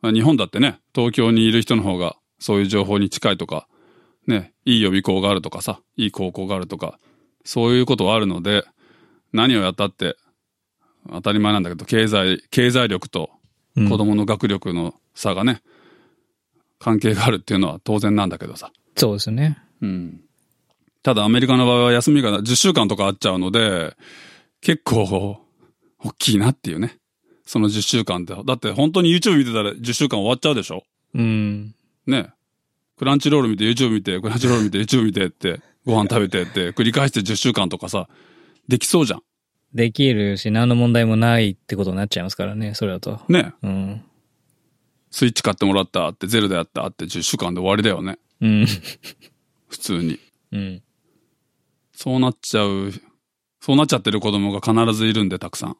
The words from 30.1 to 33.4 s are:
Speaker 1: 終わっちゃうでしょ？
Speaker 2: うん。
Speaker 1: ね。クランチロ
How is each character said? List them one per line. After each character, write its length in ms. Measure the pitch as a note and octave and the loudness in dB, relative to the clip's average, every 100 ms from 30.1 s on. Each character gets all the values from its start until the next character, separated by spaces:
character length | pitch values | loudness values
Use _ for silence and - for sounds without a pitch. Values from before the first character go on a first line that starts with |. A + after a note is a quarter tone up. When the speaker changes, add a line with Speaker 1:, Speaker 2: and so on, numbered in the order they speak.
| G#2+ | 0
Speaker 1:
終 80 | G2+ | -2
わ 80 | B2 | 0
っ 20 | |
ち 80 | D3+ | 0
ゃ 40 | |
う 40 | |
で 80 | C3 | -2
し 80 | F2+ | -4
ょ？ 140 | E2 _ _ _ | -12 _ _ _
Speaker 2:
う 80 | - | -2
ん。 520 | A2+ A2 G#2 G#2 G#2 - _ _ - | 0 0 -2 -6 -10 -18 _ _ -2
Speaker 1:
ね。 240 | C3 - _ _ _ _ _ _ _ | -2 -4 _ _ _ _ _ _ _
ク 80 | C3 | 0
ラ 80 | |
ン 40 | C#3+ | 2
チ 100 | D3 | 2
ロ 80 | D3 | 2